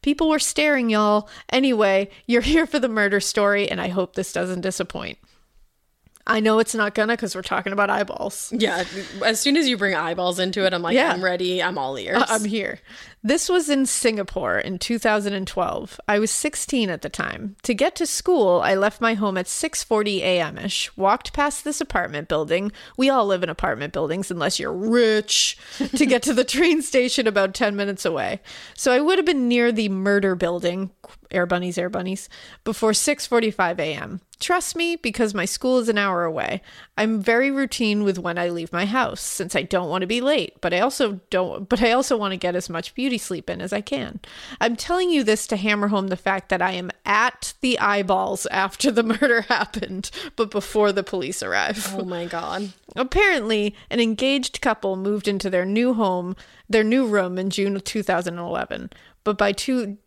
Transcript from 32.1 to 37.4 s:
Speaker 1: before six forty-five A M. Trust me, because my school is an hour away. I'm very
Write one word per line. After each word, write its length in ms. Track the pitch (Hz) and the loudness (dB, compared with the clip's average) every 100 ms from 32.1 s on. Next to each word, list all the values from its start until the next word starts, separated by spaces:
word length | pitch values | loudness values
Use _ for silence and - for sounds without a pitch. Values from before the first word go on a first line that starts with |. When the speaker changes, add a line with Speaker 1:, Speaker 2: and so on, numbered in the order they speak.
| 196 - - - - | -6 -10 -20 -20 -10
Speaker 1:
before 280 | - 214 220 | -6 0 2
six 340 | 214 - 285 - | 2 2 -2 0
forty-five 540 | 240 220 202 180 180 | 2 2 0 -2 0
A 140 | 151 | -4
M. 260 | 143 - 185 _ - | -4 -8 -12 _ -10
Trust 360 | - 359 - 330 | 0 0 0 -2
me, 180 | 339 | -2
because 400 | 339 240 214 220 | -2 -4 0 -2
my 100 | 202 | 0
school 360 | 175 - 254 254 | -4 -2 2 2
is 80 | 226 | 2
an 100 | 208 | 0
hour 240 | 196 180 | 0 0
away. 400 | 170 156 - 190 - - - - | -2 -2 -4 -4 -8 -20 -12 -2
I'm 240 | 220 226 | 0 2
very 300 | 196 233 | 2 4